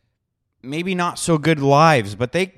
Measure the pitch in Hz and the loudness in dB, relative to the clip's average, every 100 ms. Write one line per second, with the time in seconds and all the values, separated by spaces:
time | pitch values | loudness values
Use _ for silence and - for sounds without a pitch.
0 | _ _ _ _ _ _ 123 151 180 180 | _ _ _ _ _ _ -10 -8 -4 -4
1 | 175 - - 156 156 151 139 139 160 143 | -4 -4 -2 0 0 0 4 4 4 4
2 | 101 101 123 170 185 | -2 -6 -4 -4 -4